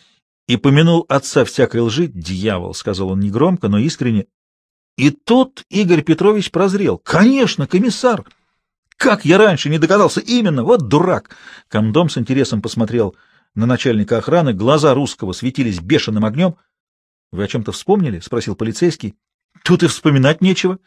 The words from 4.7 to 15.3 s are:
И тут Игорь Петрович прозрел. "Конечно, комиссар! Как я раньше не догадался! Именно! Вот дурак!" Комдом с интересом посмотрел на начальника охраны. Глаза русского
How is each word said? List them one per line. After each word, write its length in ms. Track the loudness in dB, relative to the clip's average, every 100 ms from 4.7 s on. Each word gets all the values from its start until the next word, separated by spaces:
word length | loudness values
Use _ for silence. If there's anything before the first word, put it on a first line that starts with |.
| _ _ 0
И 100 | 0
тут 560 | 0 0 2 2 -4 -6
Игорь 320 | -2 2 2
Петрович 480 | 2 2 2 0 -2
прозрел. 480 | -2 0 0 -2 -4
"Конечно, 680 | -2 2 4 4 0 -2 -2
комиссар! 600 | 0 0 0 0 -2 -6 _ _ _ _ _ _ -2
Как 260 | 0 0
я 140 | 2 4
раньше 320 | 4 2 -2
не 80 | 0
догадался! 420 | 2 2 2 0
Именно! 420 | -2 0 0 0
Вот 260 | 2 0 2
дурак!" 460 | 2 2 -2 _ -20 -20 -20 _
Комдом 420 | -2 0 0 0
с 80 | -2
интересом 420 | -2 -2 0 -2
посмотрел 560 | -4 -4 -2 -2 -2 -6 _ _ _
на 100 | -2
начальника 540 | 0 0 0 0 0 -2
охраны. 340 | 0 0 0
Глаза 400 | 0 2 2 4
русского 400 | 2 -2 -6 -10